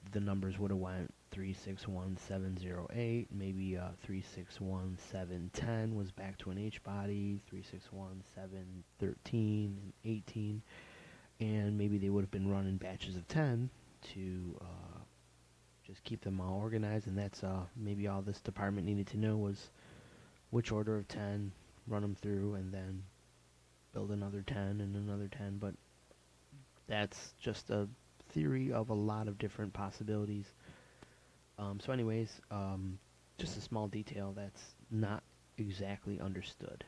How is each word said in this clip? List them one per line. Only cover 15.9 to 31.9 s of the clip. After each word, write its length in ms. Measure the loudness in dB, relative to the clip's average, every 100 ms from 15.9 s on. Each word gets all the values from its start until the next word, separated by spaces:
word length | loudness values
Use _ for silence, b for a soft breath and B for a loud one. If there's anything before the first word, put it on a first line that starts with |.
| -14
keep 180 | -4 -2
them 180 | 0 0
all 200 | 2 2
organized, 480 | 2 2 4 2 2
and 100 | 0
that's, 260 | 0 0
uh, 200 | -2 0 -2 -4
maybe 320 | -2 2 2
all 140 | 2
this 180 | 0 -2
department 460 | -4 0 2 4 4
needed 220 | 2 2
to 100 | 2
know 180 | 4 4
was 360 | 4 0 -6 B B B B B B B 2
which 200 | 2 4
order 260 | 4 4 2
of 100 | 0
ten, 440 | -2 0 0 0 -4 -18 -14 -2
run 160 | 2
'em 120 | 2 0
through, 380 | 0 2 2
and 180 | 2 -2
then 320 | -2 -4 -4 -6 -14 -20 -20 -20 -20 -20 -20 -8
build 200 | -4 0
another 320 | 0 0 -2
ten 380 | 0 0 2 2
and 140 | 0 0
another 320 | 0 0 -2
ten, 300 | -4 -2 -2
but 160 | -2 -4 -14 -20 -20 -20 -20 -20 -20 -20 -20 -20 -2
that's 480 | 2 2 0 -12 -4
just 320 | -2 -2 0
a 160 | 2 2 -4 -18 -20 -4
theory 420 | 2 4 4 2
of 180 | 2 2
a 40 |
lot 340 | 2 4 2 0
of 100 | 0
different 340 | -2 -2 -4
possibilities. 800 | -2 -4 -4 0 2 2 -2 -4 -14 B B B B B B B B -20 -6
Um, 200 | -4 -2
so 140 | 0